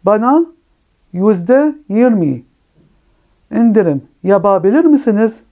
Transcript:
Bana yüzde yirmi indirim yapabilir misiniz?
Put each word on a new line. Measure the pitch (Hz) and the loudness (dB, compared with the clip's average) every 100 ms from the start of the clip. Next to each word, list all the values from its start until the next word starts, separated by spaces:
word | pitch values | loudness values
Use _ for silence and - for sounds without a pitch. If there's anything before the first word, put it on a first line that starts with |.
| 190 | 0
Bana | 214 240 302 330 _ _ _ _ _ _ | 0 2 0 -2 _ _ _ _ _ _
yüzde | 175 202 196 175 254 302 302 - | -2 0 0 0 0 0 -6 -6
yirmi | 208 254 214 156 123 _ _ _ _ _ _ _ _ _ _ _ | 0 0 0 -2 -6 _ _ _ _ _ _ _ _ _ _ _
indirim | 220 233 214 175 139 - _ | -2 2 2 0 -4 -8 _
yapabilir | 180 196 202 196 185 269 339 | -2 0 0 0 0 0 2
misiniz? | 285 247 208 220 220 _ | 2 0 -2 -2 -4 _